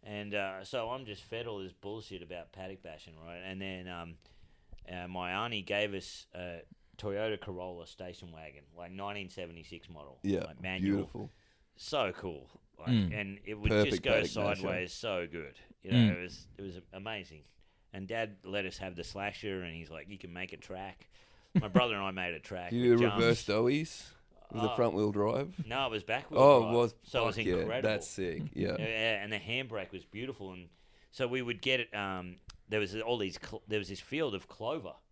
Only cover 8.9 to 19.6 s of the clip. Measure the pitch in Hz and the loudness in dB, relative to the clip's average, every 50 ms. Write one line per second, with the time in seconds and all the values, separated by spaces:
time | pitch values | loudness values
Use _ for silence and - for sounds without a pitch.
8.9 | 92 95 98 101 101 104 98 90 - - 90 85 82 82 78 - 87 82 - - | -8 -6 -6 -6 -4 -6 -8 -8 -8 -8 -8 -8 -10 -14 -14 -14 -14 -16 -14 -14
9.9 | 87 76 73 69 65 - - 98 98 85 - 78 78 - 90 92 92 92 92 98 | -16 -14 -14 -16 -16 -4 0 2 2 2 2 -2 -8 -8 -6 -4 -2 0 2 4
10.9 | 101 98 98 - - 107 104 - - - _ _ _ _ _ _ _ - - - | 4 2 0 -2 -6 -10 -10 -10 -12 -20 _ _ _ _ _ _ _ -16 -10 -4
11.9 | - 143 120 95 87 - - 92 82 71 64 - - - _ _ _ - - 123 | 0 0 2 0 0 -4 -6 -8 -8 -8 -14 -18 -20 -20 _ _ _ -10 0 4
12.9 | 123 113 98 87 78 107 101 95 98 101 - - 110 104 104 107 113 107 104 - | 4 4 4 4 2 -2 -4 -4 -6 -10 -10 -10 -10 -2 2 4 6 6 6 6
13.9 | 127 123 - 135 117 110 104 87 - 110 101 101 104 95 95 98 92 90 92 87 | 4 2 4 4 4 4 4 2 0 2 2 2 2 0 0 -2 0 0 -2 -4
14.9 | - - - 113 98 90 87 80 73 82 78 69 - - - - - _ _ 95 | -6 -6 -4 -2 -2 -2 -2 -4 -6 -8 -8 -8 -12 -18 -20 -20 -20 _ _ 4
15.9 | 110 123 117 107 90 87 90 90 - - - - - - 98 98 85 90 87 - | 6 8 8 8 6 4 -4 -8 -10 -14 -16 -18 -14 -10 -10 -10 -10 -10 -14 -14
16.9 | 90 95 98 110 113 104 90 78 78 76 73 - _ _ - _ _ _ _ _ | -14 -10 -8 -6 -6 -8 -8 -12 -16 -20 -20 -20 _ _ -20 _ _ _ _ _
17.9 | - 98 95 95 113 113 113 107 101 95 - 92 95 101 98 92 90 - 95 95 | -12 -10 -8 -4 -2 -2 -2 -4 -6 -14 -10 -4 -2 -2 -2 -2 -4 -6 -8 -8
18.9 | 90 82 90 - - 101 98 101 101 - - 104 98 92 | -6 -6 -8 -8 -6 -4 -4 -4 -4 -4 -4 -4 -2 -2